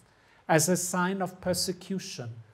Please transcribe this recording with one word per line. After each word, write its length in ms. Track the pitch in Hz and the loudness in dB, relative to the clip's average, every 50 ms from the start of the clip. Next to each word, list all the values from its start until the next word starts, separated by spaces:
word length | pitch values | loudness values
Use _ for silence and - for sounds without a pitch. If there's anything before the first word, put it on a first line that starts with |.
| - _ _ _ _ _ _ _ _ - | -20 _ _ _ _ _ _ _ _ 4
as 220 | 175 160 156 - | 6 6 6 6
a 80 | 180 170 | 2 2
sign 460 | - - - 185 180 180 196 196 185 | 0 -2 -2 0 0 0 0 -2 -4
of 180 | 175 185 - | -4 -6 -4
persecution, 960 | - 180 180 180 - - 180 180 - - 196 185 - - - - 127 117 - - - - | -2 -2 0 0 0 -2 -4 -6 -6 -6 -6 -6 -6 -8 -10 -10 -10 -10 -10 -12 -16 -20